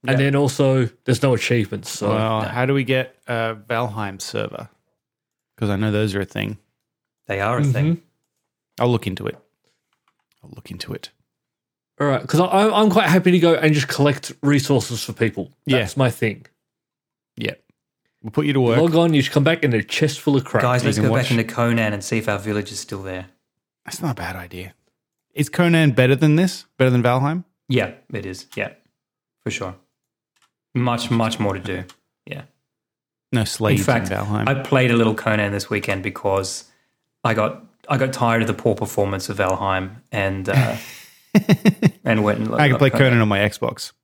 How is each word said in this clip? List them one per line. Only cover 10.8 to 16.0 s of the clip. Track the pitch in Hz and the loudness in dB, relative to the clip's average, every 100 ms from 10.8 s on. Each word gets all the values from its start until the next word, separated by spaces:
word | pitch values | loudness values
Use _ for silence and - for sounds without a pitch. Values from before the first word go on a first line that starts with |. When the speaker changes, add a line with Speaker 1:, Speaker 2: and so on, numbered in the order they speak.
| - | -12
Speaker 3:
it. | - - _ _ _ _ _ _ _ _ _ | -12 -14 _ _ _ _ _ _ _ _ _
Speaker 1:
All | 143 | 0
right, | 135 - | 0 0
'cause | 156 | 2
I, | 180 | 4
I'm, | 190 214 | 4 4
I'm | 202 214 | 4 4
quite | 190 180 | 4 4
happy | 180 180 | 4 6
to | 175 | 4
go | 170 | 6
and | 160 156 | 4 4
just | 147 135 | 2 0
collect | - 143 139 - - | 2 2 2 -6 -4
resources | 143 143 135 135 - 117 | 2 2 2 0 0 -8
for | - | -8
people. | 101 113 - 87 _ - | -2 -2 -2 -12 _ 0
Speaker 3:
Yeah. | 127 | 0
Speaker 1:
That's | 104 | 0
my | - | 0